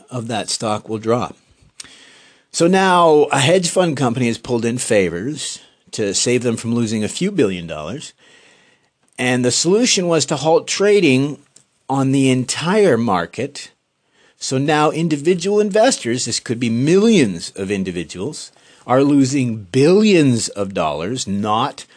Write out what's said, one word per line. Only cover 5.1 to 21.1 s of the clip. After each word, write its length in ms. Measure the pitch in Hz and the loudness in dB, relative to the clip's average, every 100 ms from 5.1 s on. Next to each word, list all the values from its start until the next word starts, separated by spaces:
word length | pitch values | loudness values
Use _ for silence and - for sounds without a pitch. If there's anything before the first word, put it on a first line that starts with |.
| 85 117 151 - - - _ _ | -2 -6 -8 -10 -12 -18 _ _
to 220 | - 101 | -6 -4
save 300 | 92 123 123 | -2 0 0
them 120 | 120 113 | 0 -4
from 200 | 113 117 | -2 -2
losing 260 | 113 110 | -2 -2
a 60 | 104 | -4
few 240 | - 185 | -4 -2
billion 340 | 196 107 90 82 | 0 0 0 -8
dollars. 460 | 78 78 135 - - _ _ _ _ _ _ _ _ _ - | -10 -10 -10 -14 -20 _ _ _ _ _ _ _ _ _ -6
And 260 | 127 127 | -2 0
the 60 | 123 | 0
solution 560 | - 165 208 247 - 175 | 0 2 2 2 0 0
was 180 | 165 135 | 0 0
to 100 | 151 | -2
halt 320 | 151 160 - | 2 2 0
trading 680 | - 202 208 165 131 143 135 _ _ _ _ - | -2 2 4 4 2 0 -6 _ _ _ _ -6
on 240 | 135 135 | -2 0
the 180 | 135 135 | 2 2
entire 680 | 127 127 - 165 214 196 117 | 2 -2 -4 -2 2 2 2
market. 760 | 117 90 85 - 139 - - _ _ _ _ _ _ _ | 0 -2 -4 -6 -10 -10 -18 _ _ _ _ _ _ _
So 220 | - 131 | -6 -2
now 340 | 143 151 151 | 0 2 2
individual 680 | 143 165 147 147 185 190 208 | 0 -2 0 0 0 0 0
investors, 680 | 208 208 254 254 120 127 | 2 2 2 2 -2 -4
this 140 | 120 - | -4 -6
could 220 | - 120 | -6 -4
be 100 | 120 | -2
millions 800 | 117 139 185 226 214 113 85 - - | 0 2 4 4 4 2 0 -10 -8
of 140 | 98 | -6
individuals, 840 | 101 95 87 78 87 113 160 - _ _ _ - | -4 -4 -6 -8 -8 -10 -10 -16 _ _ _ 0
are 160 | 131 | 2
losing 640 | 143 143 131 143 123 110 | 4 4 2 0 -2 -4
billions 840 | 95 131 147 190 214 180 143 117 - | -4 2 4 6 6 4 4 2 -2
of 220 | - 101 | -6 -6
dollars, 540 | 95 80 73 87 | -4 -4 -4 -6